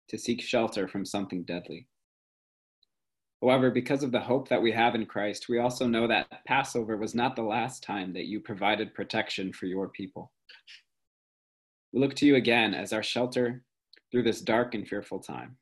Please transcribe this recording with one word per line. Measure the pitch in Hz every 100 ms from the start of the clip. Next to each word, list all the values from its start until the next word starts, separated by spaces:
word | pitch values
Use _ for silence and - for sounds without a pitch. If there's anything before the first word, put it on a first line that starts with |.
| -
to | 107
seek | - 117
shelter | - 120 113 104 92
from | 98 90
something | 101 95 90
deadly. | 85 87 - 82 - _ _ _ _ _ _ _ _ _ _ _ _ _ _ _
However, | 127 131 127
because | 123 123 139
of | 139
the | 117
hope | - 135 131
that | 120
we | 113
have | 113 120
in | 113
Christ, | 107 104 104 101 -
we | 120
also | 123 127 123
know | 117 117
that | 107 - - -
Passover | 135 131 120 110 104
was | 110
not | 117 131 127
the |
last | 107 117 123 -
time | - 101 92
that | 90
you | - 104
provided | - 98 98 107 104
protection | - 98 113 - - 95
for | - 92
your | 95 95
people. | - 95 87 - _ _ - - - _ _ _ _ _ _ _ _ _ _ _
We | 120
look | 139 135
to | 147
you | 135
again | 117 117 107
as | 76 98
our | 110
shelter | 107 120 123 127 123 127 - _ _ - _
through | 123
this | 113 -
dark | - 113 120
and | 107 -
fearful | 101 - 95
time. | - 65 64 127